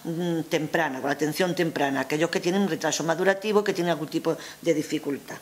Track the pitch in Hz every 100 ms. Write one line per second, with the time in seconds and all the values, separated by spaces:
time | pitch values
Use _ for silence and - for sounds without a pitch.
0 | - 165 175 165 156 165 151 165 156 131
1 | 131 143 151 156 185 170 175 - 143 135
2 | 131 151 165 185 170 190 196 156 160 143
3 | 156 160 185 196 214 208 208 175 175 156
4 | 151 160 165 156 - - 170 156 147 156
5 | - 139 - -